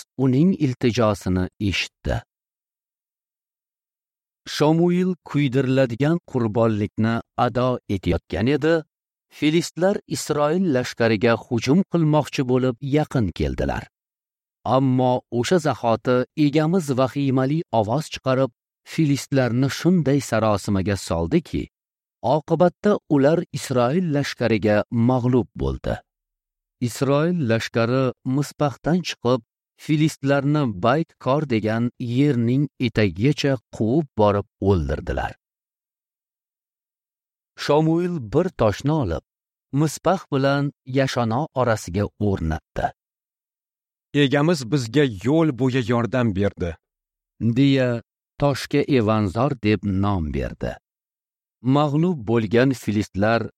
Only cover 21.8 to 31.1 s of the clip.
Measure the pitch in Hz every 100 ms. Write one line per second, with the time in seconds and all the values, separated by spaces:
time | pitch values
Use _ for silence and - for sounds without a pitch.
21.8 | _ _ _ _ 117 151 - 160 180 -
22.8 | 208 208 - 147 135 165 175 147 - 123
23.8 | 120 165 175 143 135 - 117 110 104 104
24.8 | - 120 120 127 123 123 104 - 67 65
25.8 | - 57 _ _ _ _ _ _ _ -
26.8 | 120 - 135 143 165 180 120 113 - 120
27.8 | 117 131 131 - 131 135 143 - 147 113
28.8 | 143 180 160 - 117 127 - _ _ _
29.8 | - 151 151 - 135 143 135 151 135 92
30.8 | 113 147 165